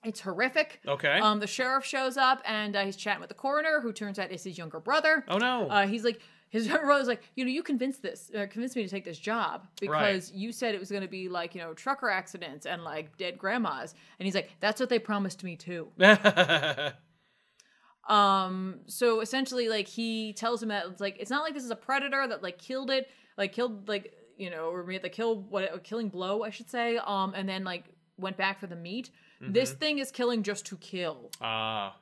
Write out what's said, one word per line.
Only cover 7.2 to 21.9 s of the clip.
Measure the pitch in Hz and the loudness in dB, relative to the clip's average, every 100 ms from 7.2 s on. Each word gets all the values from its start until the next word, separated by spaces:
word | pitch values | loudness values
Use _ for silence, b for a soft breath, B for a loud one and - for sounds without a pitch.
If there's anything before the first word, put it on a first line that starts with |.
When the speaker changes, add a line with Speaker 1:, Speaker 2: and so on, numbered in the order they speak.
| b - | b -4
Speaker 1:
"You | 254 | -2
know, | |
you | 269 | -2
convinced | 349 277 254 262 | -2 -2 -2 -4
this, | 190 - - 220 | -8 -8 -8 -6
uh, | 202 | -6
convinced | 208 247 247 | -4 -6 -4
me | |
to | 196 | -4
take | 196 180 | -6 -8
this | 156 | -8
job | - 226 185 - - - | -4 -2 -2 -4 -12 -8
Speaker 2:
Right. | 202 156 208 | 0 2 4
Speaker 1:
because | 196 185 | 2 -4
you | 190 214 | -8 -8
said | 233 240 202 | -4 -2 -2
it | |
was | 190 | -4
gonna | 202 190 | -6 -6
be, | 190 185 | -8 -6
like, | 180 170 175 | -4 -6 -8
you | |
know, | 165 | -10
trucker | 160 - 277 247 | -8 -4 -2 0
accidents | 190 180 185 170 143 - | -2 -4 -12 -12 -10 -8
and, | 175 | -8
like, | 170 151 156 _ | -6 -8 -10 _
dead | 180 - | -8 -4
grandmas." | 190 233 208 135 123 - b b | -2 0 -2 -4 -8 -14 b b
And | 190 | -2
he's | 190 | -2
like, | - - | -4 -2
"That's | 202 214 | -2 0
what | 254 | 2
they | 240 | 0
promised | 226 208 196 180 | 0 -2 -2 -6
me | 185 165 | -12 -12
too." | - 175 160 - | -8 -8 -8 8
Speaker 2:
<laughs> | 185 208 208 - 175 165 151 143 147 - _ _ _ _ _ _ _ _ _ _ - | 10 12 10 6 6 6 2 0 -2 -4 _ _ _ _ _ _ _ _ _ _ 4
Speaker 1:
Um, | 208 202 196 185 185 185 185 - | 6 8 6 2 -2 -6 -8 -10
so | - 240 226 | 2 4 4
essentially, | 220 262 262 254 233 | 0 -2 -2 0 0
like, | 220 196 | 0 -2
he | - 226 226 220 | -4 -4 -2 -6
tells | 208 226 240 | -4 -2 -2
him | 220 | -2
that | 208 180 | -2 -4
it's | 185 | -4
like, | 202 196 | -6 -6
it's | 208 | -4
not | 269 | -2
like | 320 | -2
this | 294 | -6
is | 254 | -6
a | 226 | -8
predator | - | -2